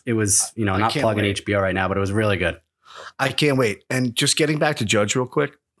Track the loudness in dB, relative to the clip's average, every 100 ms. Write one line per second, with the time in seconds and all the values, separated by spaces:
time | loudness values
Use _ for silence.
0 | -2 0 2 2 0 -2 -2 2 0 2
1 | 0 2 0 -2 -2 0 0 0 0 0
2 | 0 0 0 0 -2 -4 _ _ -20 -20
3 | -18 -4 -2 0 0 2 0 -2 -6 -2
4 | -2 0 0 2 0 2 0 -2 0 0
5 | 2 -2 -2 -2 -4 _ _ _